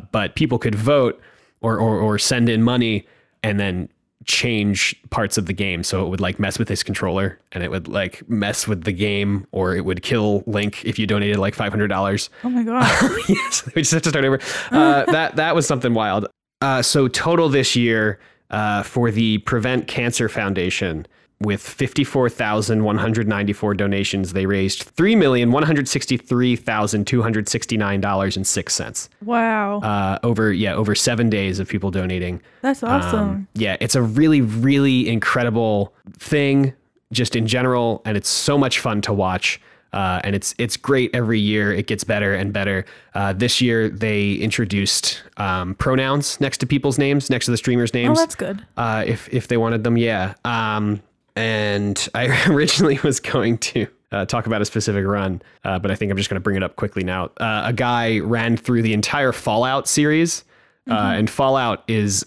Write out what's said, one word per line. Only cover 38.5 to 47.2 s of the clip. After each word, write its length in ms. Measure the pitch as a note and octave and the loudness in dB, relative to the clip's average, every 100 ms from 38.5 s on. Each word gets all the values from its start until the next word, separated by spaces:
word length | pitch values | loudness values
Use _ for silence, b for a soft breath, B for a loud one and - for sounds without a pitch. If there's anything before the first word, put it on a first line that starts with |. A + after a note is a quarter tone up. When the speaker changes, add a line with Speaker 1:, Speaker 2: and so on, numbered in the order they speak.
| C#3+ | 2
Speaker 1:
much 220 | C3+ - | 2 2
fun 220 | B2 G#2+ | 0 -2
to 100 | G2 | 0
watch. 480 | G2+ F#2 F#2 - - b b b | 0 0 0 -2 -6 b b b
Uh, 280 | G2 F#2+ F2+ | -4 -2 -2
and 120 | - G2 | -2 -4
it's, 200 | - - | -4 -4
it's 180 | A#2 - | -4 -4
great 360 | - C3+ B2 | 0 2 2
every 260 | B2 A2+ A2+ | 0 0 2
year. 320 | G#2 G#2+ G2+ | 2 2 0
It 140 | G2 - | 0 -2
gets 180 | G#2+ | -4
better 300 | - G#2 G2+ | -2 0 0
and 180 | G2 G2+ | 0 -2
better. 320 | G2+ G2 F#2+ F#2 B B | -2 -2 -2 -6 B B
Uh, 180 | G2 G2 | -4 -2
this 300 | F#2+ A#2+ - | 0 0 2
year, 280 | B2 A2+ A2 | 2 2 0
they 440 | G#2 A2 G#2 G2+ | -2 -2 0 0
introduced, 880 | G2+ A2 - G#2+ G2 G2 - - - - - | 0 -2 -2 -2 0 0 -2 -2 -6 -12 -6
um, 380 | G2+ F#2 F2+ F#2+ | -2 -2 -4 -4
pronouns 640 | - C3 C3+ C#3+ C#3+ - | 0 2 2 0 -2 -2
next 160 | C#3 - | -4 -2
to 40 | C3 | -2
people's 320 | C#3+ C#3+ C3+ | 0 0 0
names, 320 | C#3 C#3+ | 2 2